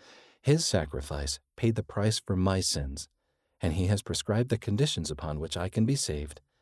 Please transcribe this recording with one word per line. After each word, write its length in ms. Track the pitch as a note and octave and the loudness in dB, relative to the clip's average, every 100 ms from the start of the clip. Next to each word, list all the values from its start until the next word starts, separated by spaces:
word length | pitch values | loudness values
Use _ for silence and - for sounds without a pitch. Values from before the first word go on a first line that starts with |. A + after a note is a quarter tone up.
| - - - _ | -20 -20 -20 _
His 240 | - D#3+ - | 2 2 4
sacrifice 720 | F#2+ D2 C#2+ C#2 C#2+ C#2 - _ - | 0 0 -4 -6 -4 -4 -6 _ -2
paid 200 | A2+ A2 | 0 0
the 80 | |
price 360 | - - G#2+ - | -2 0 0 0
for 160 | - F#2 | 0 2
my 240 | F#2 F#2+ | 4 2
sins, 480 | - - C#2 C#2+ - _ _ _ _ - | 2 -2 -4 -6 -12 _ _ _ _ -4
and 120 | F2 | -2
he 140 | D#2+ F#2 | 2 2
has 140 | G2+ | 2
prescribed 480 | - E2+ - G#2+ B2 | 0 -4 0 0 2
the 80 | A2 | 0
conditions 520 | - G#2 D3 - D#2+ | 0 0 0 0 -4
upon 300 | D2+ D#2 D2+ | -6 -4 -4
which 160 | D#2+ E2+ | -4 -4
I 140 | F2+ | -2
can 160 | - A2 | 2 2
be 100 | C#3+ | 2
saved 460 | - D2 D2 - _ _ | -2 -4 -6 -10 _ _